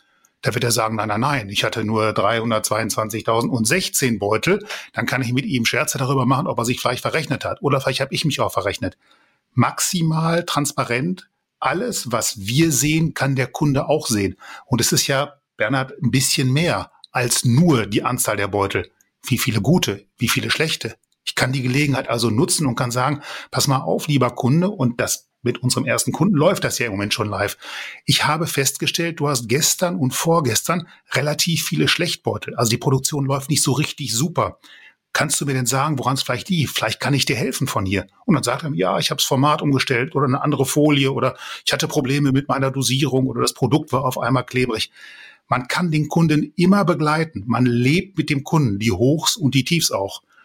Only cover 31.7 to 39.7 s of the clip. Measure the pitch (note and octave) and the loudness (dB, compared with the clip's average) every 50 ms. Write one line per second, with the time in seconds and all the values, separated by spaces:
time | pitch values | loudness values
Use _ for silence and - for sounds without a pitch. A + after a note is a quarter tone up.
31.7 | D#3+ D3 D3+ B2+ - - E3+ - - - - A#2+ A2 G#2+ - - - - A#2+ A2 | 0 0 2 2 2 0 0 -2 -4 -4 -4 -4 -4 -4 -6 -8 -4 -2 0 0
32.7 | A#2+ A#2+ - C#3 C3+ C3 - - D#3+ C#3+ C#3 C3+ C#3 C3+ C3+ - D3+ C3 - D3 | 0 0 2 2 2 2 0 -2 -2 -2 -2 -2 -2 -2 -2 -2 0 0 2 2
33.7 | B2 C3 D3+ - - - C#3+ A2+ A2 A#2 D3 F#3 F3 - G#2+ F2+ - - - - | 2 0 0 -2 -4 -8 -8 -4 -2 -2 -2 -2 0 0 -2 -2 -2 -8 -18 -20
34.7 | - - - - - _ _ _ - - C#3 D3+ - - D#3+ C#3 C3+ C3 B2 A#2+ | -20 -20 -20 -20 -20 _ _ _ -2 -2 -2 0 -2 -2 -2 -2 -2 -2 0 0
35.7 | C3 C3 C#3+ D#3 D#3 B2 A2+ B2 C#3 C3 - - B2+ F#2+ - - F#3 E3 C3 - | 0 0 0 0 0 0 0 0 0 -2 -2 -2 -4 -4 -2 -2 0 0 0 0
36.7 | - - A2+ A2 A2 - - - C#3+ C3 - - C#3 A2+ D3 C3 B2 - C3+ - | -2 -2 -2 -2 -2 -2 -2 0 0 2 2 0 0 0 -2 -2 -2 -4 -4 -2
37.7 | - A2+ G2+ F#2 G2+ F#2+ - - _ _ _ - F3 B2+ G#2+ A#2 B2 C#3 E3 D3 | -2 -2 -2 0 -2 -2 -2 -4 _ _ _ 2 2 2 2 0 -2 -2 -4 -4
38.7 | C3+ E3 F3+ F2+ F#2+ - - - D3+ - - - D3 B2+ C#3 D3+ D3+ D#3 - D3 | -2 0 0 0 0 0 0 -2 -2 -2 -2 0 2 2 4 4 2 2 2 2